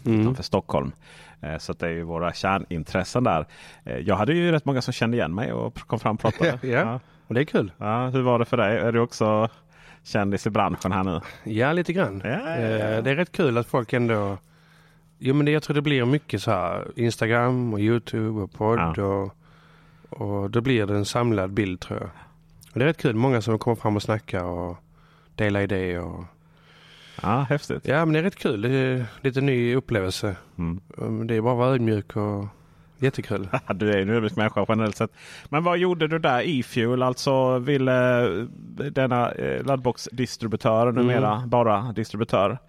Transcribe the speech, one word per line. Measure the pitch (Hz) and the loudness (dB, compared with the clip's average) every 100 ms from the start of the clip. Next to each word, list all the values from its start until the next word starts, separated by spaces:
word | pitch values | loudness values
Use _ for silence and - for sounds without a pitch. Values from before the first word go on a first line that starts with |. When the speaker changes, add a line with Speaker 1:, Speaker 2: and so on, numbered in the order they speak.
| 123 | 0
Speaker 1:
Mm. | 110 | 2
Speaker 2:
utanför | 113 131 | 2 0
Stockholm. | - 98 - 71 69 - - - - - | -2 -2 0 -2 -2 -8 -18 -20 -20 -14
Eh, | 76 80 | -8 -8
så | - | -8
att | 82 | -6
det | 85 | -4
är | |
ju | 82 | -4
våra | 82 82 85 | -4 -4 -4
kärnintressen | - 95 98 - 82 78 92 92 127 | -2 0 0 -2 -6 -4 -4 -2 0
där. | 123 82 76 - - - | 2 0 -2 -10 -20 -18
Eh, | - 62 | -10 -6
jag | 87 92 | 0 2
hade | 107 | 2
ju | 170 175 | 2 2
rätt | 156 | 2
många | 139 131 | 0 -2
som | 123 | -2
kände | - 117 120 | -2 0 0
igen | 78 | 0
mig | 92 - | -2 -4
och | - 113 | -4 -6
pr-, | - - | -8 -6
kom | 113 | -4
fram | 113 107 | -2 0
och | |
pratade. | 113 - 170 123 | 0 0 0 0
Speaker 1:
<laughs> | 131 | -2
Ja. | 123 | 0
Speaker 2:
Ja. | 190 123 - - - | 0 -4 -10 -18 -4
Speaker 1:
Och | |
det | 113 | -2
är | |
kul. | 151 202 104 - | 0 0 -2 -4
Speaker 2:
Ja, | 107 117 127 | -2 -2 0
hur | 131 | 0
var | 123 120 | 2 2
det | |
för | 117 123 | 2 2
dig? | 101 110 | 2 2
Är | 110 | 2
du | 117 | 2
också | 117 - 110 107 113 - _ - - - | 0 2 2 4 2 -4 _ -20 -20 -20
kändis | - 110 101 98 - | -4 -2 0 0 0
i | |
branschen | 107 95 87 92 | 2 0 0 -2
här | 95 | -2
nu? | 95 82 - - | 0 -2 -6 -14
Speaker 1:
Ja, | - 110 131 | -6 0 0
lite | 175 170 | 0 -2
grann. | 175 139 98 | 0 -2 -2
Speaker 2:
Ja, | 95 | -4
ja, | 190 277 - | -4 -4 -2
ja. | 113 110 | -2 0
Speaker 1:
Eh, | 107 110 | 0 0
det | 123 | 0
är | 139 | 0
rätt | 180 | -2
kul | - 151 117 | 0 2 2
att | 117 | 0
folk | 139 113 | -2 0
ändå, | 127 117 110 101 95 - _ _ - _ _ _ - | 0 2 0 0 -6 -12 _ _ -20 _ _ _ -6
jo, | 127 | 0
men | 143 147 | 2 4
det, | |
jag | 151 | 2
tror | - | 0
det | 147 | -2
blir | 143 139 | 2 2
mycket | 120 147 - 104 | 2 2 0 -4
så | 117 | 0
här | 95 87 95 - - | 0 0 -4 -6 -2
Instagram | 117 - 113 120 123 127 120 | -2 0 0 2 2 0 0
och | 104 | 0
YouTube | 107 117 - 117 110 110 | 2 2 0 -4 -2 -4
och | 95 | -6
podd | - 107 113 85 104 | -2 2 2 2 0
Speaker 2:
Ja. | |
Speaker 1:
och, | 98 98 98 - - - - - - - - | -2 -2 -4 -10 -20 -20 -20 -20 -20 -20 -16
och | - 104 101 98 | -8 -4 -4 -2
då | 117 | 0
blir | 120 120 101 | 2 2 2
det | 104 | 0
en | |
samlad | 101 123 120 104 92 | 0 0 2 2 0
bild, | 101 98 92 | 0 -2 -2
tror | - 110 | -6 -8
jag. | 104 - - - _ - - | -8 -14 -20 -20 _ -20 -8
Och | 113 | 0
det | |
är | 143 | 0
rätt | 160 | 2
kul. | 156 113 | 0 2
Många | 135 120 | 2 2
som | 113 110 | 2 0
kommer | - 113 | 0 0
fram | 110 104 | 0 0
och | |
snackar | - 110 - 95 | 0 -4 -2 -6
och | 87 87 90 85 - - - _ _ | -4 -4 -6 -8 -16 -20 -20 _ _
delar | - 107 101 | -2 0 0
idéer | 98 98 92 87 | 0 0 -2 -4
och | 85 87 90 - _ _ - - - - - - | -6 -10 -14 -20 _ _ -20 -20 -20 -20 -20 -6
Speaker 2:
Ja, | 139 123 135 | 0 0 2
häftigt. | 143 - - - | -2 -2 -6 0
Speaker 1:
Ja, | 143 | 2
men | 165 | 2
det | 151 | 2
är | |
rätt | 185 - | 0 -2
kul. | 185 107 | -2 0
Det | 120 | 0
är | 135 131 127 117 - | 2 2 0 -4 -4
lite | 135 131 | -2 0
ny | 139 123 120 | 2 2 2
upplevelse. | 127 - 110 92 - 107 92 - - | 0 0 0 0 -2 -4 -4 -10 -6
Speaker 2:
Mm. | 85 87 - - | -4 -4 -10 -10
Speaker 1:
Um, | 113 110 113 | -6 -4 -2
det | |
är | 113 | 0
bara | 117 | 2
att | 120 | 2
vara | 127 | 2
ödmjuk | 131 113 107 - 110 | 2 2 0 -2 -4
och | 104 101 101 - - - - - | -2 -2 -6 -12 -20 -20 -20 -2
jättekul. | 131 - - 101 95 131 | -2 -2 -4 -4 -4 -6
Speaker 2:
<laughs> | - | -4
Du | 98 104 | -2 2
är | 101 | 2
en | 98 | 2
ödmjuk | 117 107 113 | 2 0 0
människa | 107 - 98 | 0 0 0
generellt | 110 107 - | 2 0 0
sett. | 110 - - - - | -4 -6 -20 -20 -6
Men | 147 | -2
vad | 170 175 | 0 2
gjorde | 180 175 160 | 2 2 0
du | 165 | 0
där | 160 123 | 2 2
i | 117 127 | 2 -2
Fuel? | - 123 117 123 | -2 0 2 2
Alltså | 127 127 - 135 127 127 | 0 0 0 2 4 2
ville | 127 143 131 127 127 123 120 87 120 - - 117 143 | 2 2 4 4 4 4 2 0 -6 -12 -14 -8 -6
denna, | 139 131 123 120 | 0 2 2 0
eh, | - 135 127 | 0 -2 -2
laddboxdistributör, | 127 135 123 - - 123 120 - 113 107 117 113 120 | -2 -2 0 -4 -6 -6 -6 -4 -4 0 2 4 4
numera | 117 123 120 107 107 | 4 2 4 2 0
Speaker 1:
Mm. | 123 | 0
Speaker 2:
bara | 123 113 101 123 | 2 4 2 0
distributör. | 117 110 104 113 107 98 127 | -4 -4 -2 0 2 2 0